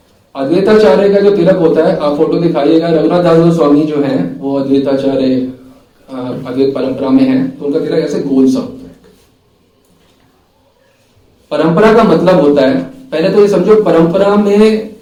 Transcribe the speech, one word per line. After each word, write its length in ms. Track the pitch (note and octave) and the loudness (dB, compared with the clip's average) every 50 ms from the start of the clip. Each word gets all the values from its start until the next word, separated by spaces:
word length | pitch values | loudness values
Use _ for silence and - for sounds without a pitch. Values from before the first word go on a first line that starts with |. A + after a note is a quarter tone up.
| _ _ _ _ _ _ - | _ _ _ _ _ _ -10
अद्वैताचार्य 760 | C#3 C3+ D3+ E3 F#3 G3 A3 G#3+ G#3+ G#3+ G3 F#3+ G3 G3+ G3+ G3 | -8 -4 -2 0 0 2 2 4 4 4 4 2 2 2 2 2
का 60 | G3+ | 2
जो 160 | G3 G3+ G3+ | 2 2 2
तिलक 200 | E3 E3+ F#3 - | 2 2 0 2
होता 280 | - E3 D#3+ D3 D#3 D#3+ | 2 0 0 0 0 0
है, 120 | F3+ - | 0 -2
आप 200 | - D3+ D3 C#3+ | -2 -2 -4 -2
फोटो 180 | D3+ D#3+ C#3+ C#3+ | -2 -2 -2 0
दिखाइएगा, 540 | D#3 E3+ E3 - D3 C#3 D3+ E3 E3 E3+ E3+ | -2 -2 -2 -2 0 0 2 2 2 0 0
रघुनाथ 340 | D#3+ D3+ D3+ D#3+ F3 F3+ E3+ | 0 0 0 0 0 0 2
दास 320 | E3+ E3 E3 E3+ E3+ E3 | 2 2 4 2 2 2
स्वामी 280 | E3 D3+ C#3+ C#3+ D3 D#3 | 2 2 2 2 2 0
जो 200 | D3+ D3+ C#3+ C#3 | 0 -2 -4 -2
हैं, 380 | C3+ C3 C3+ C3 C3 - - | -2 -2 -4 -4 -6 -8 -8
वो 200 | C3+ C#3 C#3 C#3 | -8 -6 -4 -4
अद्वैताचार्य, 920 | C3+ C3+ C3+ C#3 C3+ C#3 C3+ C3 - C3+ C3+ C3 C3 C3 C3 B2+ - - - - - - - _ _ _ _ _ _ - | -2 0 0 0 0 0 -2 -2 -2 -2 -2 -2 -2 0 -2 -2 -4 -6 -10 -14 -20 -20 -20 _ _ _ _ _ _ -16
अ, 60 | C3+ C3 B2+ B2 - - - | -14 -12 -10 -10 -10 -10 -10
अद्वैत 280 | B2+ B2+ C3+ C3+ C3+ C3+ | -8 -4 -2 -2 -2 -2
परंपरा 340 | C3 C3 C3 - C3 C3+ C3 | -4 -6 -6 -6 -4 -2 0
में 160 | C3 C3 C3 | 0 2 2
हैं, 340 | C3 C3 C3 C3 - - - | 2 0 0 -2 -4 -8 -8
तो 60 | D3 | -8
उनका 160 | C#3+ C#3+ D#3+ | -4 -4 -4
तिलक 120 | - - E3 | -4 -2 -2
ऐसे 280 | E3 D#3 D3 - - | -2 -2 -4 -4 -6
गोल 320 | - C#3 C3+ C3 C3 C3 - | -4 -2 0 2 2 2 0
सा 60 | A2+ | -2
होता 280 | - - - - - | -6 -10 -14 -18 -20
है। 80 | - - _ _ _ _ _ _ _ _ _ _ _ _ _ _ _ _ _ _ _ _ _ _ _ _ _ _ _ _ _ _ _ _ _ _ _ _ _ _ _ _ _ _ _ _ _ _ _ _ _ _ _ | -20 -20 _ _ _ _ _ _ _ _ _ _ _ _ _ _ _ _ _ _ _ _ _ _ _ _ _ _ _ _ _ _ _ _ _ _ _ _ _ _ _ _ _ _ _ _ _ _ _ _ _ _ _
परंपरा 440 | D3 D3 D#3 E3 E3 G3 G#3+ A3 A3 | -4 -2 -2 0 0 2 2 4 4
का 100 | A#3 A3 | 4 2
मतलब 360 | F3 E3+ - F3+ F#3 F3+ E3+ | 2 2 2 2 2 2 2
होता 220 | C#3+ C#3+ C#3+ C#3 C3 | 2 2 2 2 2
है, 160 | C3 C3 - - | 0 0 -2 -6
पहले 440 | - - - - - - D#3 F3 F#3+ | -8 -14 -20 -14 -8 -6 -4 -2 0
तो 120 | G3 G#3 | 2 2
ये 80 | G#3 G3+ | 2 2
समझो, 340 | G3 F3 F3 G#3 G#3+ G#3 G3 | 2 0 2 4 2 2 4
परंपरा 540 | F3 E3 E3 E3 E3 E3+ F#3+ G3 G3+ G#3 | 2 2 2 2 2 0 0 0 2 2
में 540 | G#3 G#3 G3+ G3+ G#3 G#3+ A3 A3 G#3+ - - - - | 2 2 2 2 2 2 2 2 -2 -4 -10 -16 -20